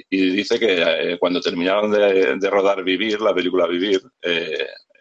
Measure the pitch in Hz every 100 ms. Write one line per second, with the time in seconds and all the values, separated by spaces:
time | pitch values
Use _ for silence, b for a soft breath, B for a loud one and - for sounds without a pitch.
0 | - 95 92 95 101 117 113 90 82 80
1 | 85 87 90 87 - 90 90 101 107 104
2 | 104 95 85 67 98 101 95 98 92 92
3 | 110 107 107 90 90 90 85 87 101 95
4 | - _ 87 85 85 73 69 50 - _